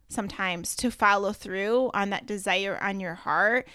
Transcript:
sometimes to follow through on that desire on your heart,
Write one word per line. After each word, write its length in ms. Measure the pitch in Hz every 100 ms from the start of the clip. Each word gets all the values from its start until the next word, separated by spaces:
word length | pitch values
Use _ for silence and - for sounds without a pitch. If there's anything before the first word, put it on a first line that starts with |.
| -
sometimes 640 | - 196 - 190 175 - -
to 140 | 247
follow 420 | - 208 202 196
through 600 | 208 202 185 202 240 254
on 160 | - 202
that 160 | 196 -
desire 540 | 208 196 185 196 -
on 180 | 202 196
your 140 | 185
heart, 540 | 170 - 156 202 247 -